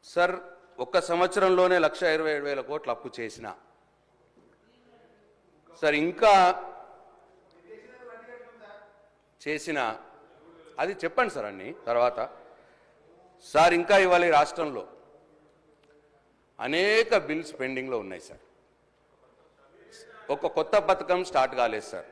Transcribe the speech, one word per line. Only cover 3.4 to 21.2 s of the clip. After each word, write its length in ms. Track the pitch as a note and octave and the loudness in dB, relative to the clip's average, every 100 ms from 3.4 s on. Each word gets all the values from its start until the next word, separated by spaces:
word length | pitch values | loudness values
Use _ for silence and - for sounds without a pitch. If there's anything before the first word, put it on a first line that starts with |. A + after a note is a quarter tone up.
| A2 F2+ _ _ _ _ _ _ _ _ _ _ _ _ _ _ _ _ _ _ _ _ _ - | -14 -16 _ _ _ _ _ _ _ _ _ _ _ _ _ _ _ _ _ _ _ _ _ -2
సార్, 120 | D#3 | 0
ఇంకా 680 | D3 E3 F3 A3 G3 F3+ F#3 - - - - - _ _ _ _ _ - A3 - B3 A#3+ A3+ A#3+ B3 B3 A3+ G#3 G3+ G#3 _ _ _ _ _ C#3+ | 2 -2 2 6 8 6 2 -8 -18 -20 -20 -20 _ _ _ _ _ -20 -20 -20 -20 -20 -20 -20 -20 -20 -20 -20 -20 -20 _ _ _ _ _ -8
చేసిన 480 | D3+ D#3 D3+ A#2 A2 - - - _ - - - - | -8 -6 -4 -4 -6 -16 -20 -20 _ -20 -20 -20 -6
అది 140 | D#3+ | -6
చెప్పండి 420 | F#3+ E3+ - A#3 | -4 -6 -2 -2
సార్ 120 | C#3 G#2 | -4 -10
అన్ని 280 | G2 G2 E3 - | -10 -14 -12 -4
తర్వాత. 420 | A#2+ B2 A#2+ A#2+ - - - _ _ _ _ _ _ _ _ - | 2 2 0 -10 -10 -20 -20 _ _ _ _ _ _ _ _ -2
సార్, 220 | D3+ E3+ | 4 4
ఇంకా 220 | E3+ E3+ G3+ | 4 4 4
ఇవాళ 280 | F#3 F3+ | 6 4
ఈ 60 | F3 | 6
రాష్ట్రంలో 560 | D3+ D3+ - D#3 A#2+ F#2 - - - _ _ _ _ _ _ _ _ _ _ _ _ _ _ | 4 2 -2 -6 -6 -12 -20 -20 -20 _ _ _ _ _ _ _ _ _ _ _ _ _ _
అనేక 560 | A#2+ D#3 G3 A3 A3+ A3 | -4 -2 2 2 2 0
బిల్స్ 440 | D3 D#3 D#3+ - | 0 -6 -8 -8
పెండింగ్లో 380 | C3 C3 C3 A#2+ | -6 -6 -6 -8
ఉన్నాయి 240 | F#2+ F2+ | -8 -14
సార్. 160 | - - _ _ _ _ _ _ _ _ _ _ _ _ _ _ - - - - - | -16 -20 _ _ _ _ _ _ _ _ _ _ _ _ _ _ -20 -20 -20 -20 -8
ఒక 140 | C#3+ E3 | -6 -4
కొత్త 300 | - D#3 G#3 | -4 2 2
పథకం 480 | G3+ F#3 E3 F3+ | 2 -2 0 -2